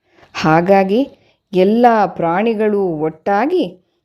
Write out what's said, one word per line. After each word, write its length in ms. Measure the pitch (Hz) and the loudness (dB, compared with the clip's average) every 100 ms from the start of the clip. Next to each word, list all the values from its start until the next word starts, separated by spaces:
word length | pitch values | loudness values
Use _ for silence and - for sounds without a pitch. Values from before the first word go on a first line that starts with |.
| _ _ _ | _ _ _
ಹಾಗಾಗಿ 760 | - 156 160 175 196 190 220 277 - _ _ _ | -6 0 2 4 2 2 -2 -4 -8 _ _ _
ಎಲ್ಲ 320 | 185 196 226 240 220 185 | 0 2 4 4 2 0
ಪ್ರಾಣಿಗಳೂ 760 | 190 170 180 226 214 214 202 | -2 -2 -2 -2 -2 -2 -2
ಒಟ್ಟಾಗಿ 1120 | 190 151 156 156 - 202 277 370 185 - _ _ | -2 -4 -6 -6 -4 -2 0 -2 -4 -8 _ _